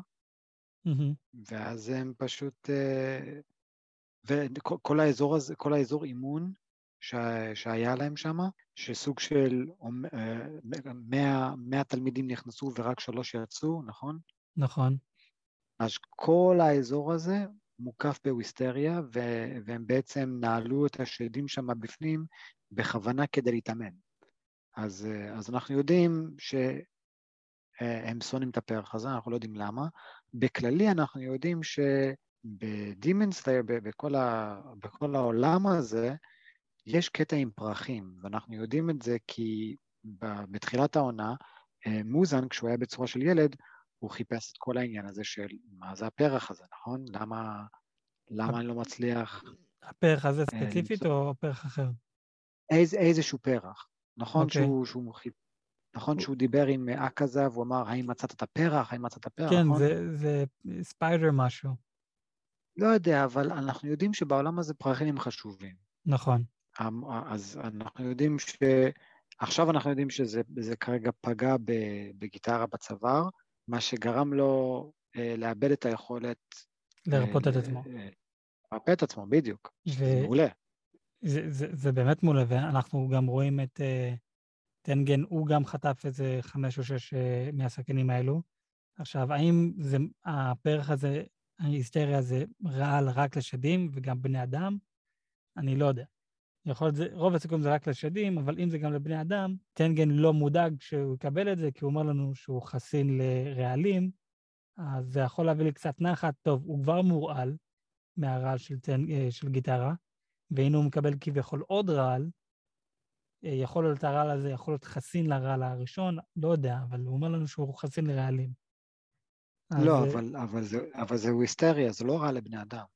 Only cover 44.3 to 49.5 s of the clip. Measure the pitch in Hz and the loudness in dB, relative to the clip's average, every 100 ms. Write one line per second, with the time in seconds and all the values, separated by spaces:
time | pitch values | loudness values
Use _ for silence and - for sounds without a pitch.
44.3 | 117 - - - 123 123 107 101 98 107 | -6 -8 -10 -4 -4 -4 -6 -10 -10 -10
45.3 | - 101 101 - 95 92 95 110 - 147 | -8 -10 -12 -20 -18 -14 -8 -6 2 2
46.3 | 131 - 90 - - - 131 127 98 107 | 2 -4 -12 -18 -14 -10 -8 -8 -10 -8
47.3 | 113 110 104 107 - _ _ _ _ - | -8 -8 -10 -12 -18 _ _ _ _ -10
48.3 | 107 113 117 120 117 117 - 120 117 110 | -4 -2 -2 -4 -6 -8 -4 -2 -2 -4
49.3 | - - | -10 -18